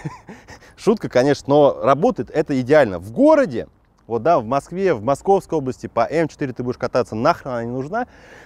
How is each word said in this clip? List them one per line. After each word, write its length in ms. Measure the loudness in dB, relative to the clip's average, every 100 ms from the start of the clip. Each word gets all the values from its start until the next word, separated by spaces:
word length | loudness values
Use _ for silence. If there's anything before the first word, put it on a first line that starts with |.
| -12 -14 -20
<laughs> 420 | -20 -20 -20 -20 -4
Шутка, 340 | -2 -2 0
конечно, 360 | 0 2 0 2
но 320 | 4 4 4
работает 460 | 0 2 2 -2 -4
это 300 | -4 -2 -4
идеально. 400 | 2 4 4 -2
В 120 | -8
городе, 560 | 2 4 4 2 -4 -10 _ _ _ -6
вот, 160 | -2
да, 160 | 2 0
в 60 | 0
Москве, 480 | -4 -4 -4 -2
в 100 | 0
Московской 540 | -2 -2 2 0 0 -4
области 300 | -4 -8 -6
по 200 | -2 0
М 180 | 0 -2
четыре 240 | -4 -8
ты 120 | -6
будешь 140 | -8 -4
кататься, 380 | -2 -2 -2 -2
нахрен 360 | 0 -2 -6
она 120 | -8
не 80 | -6
нужна, 360 | -8 -6 -8 -8 -14 -20 -20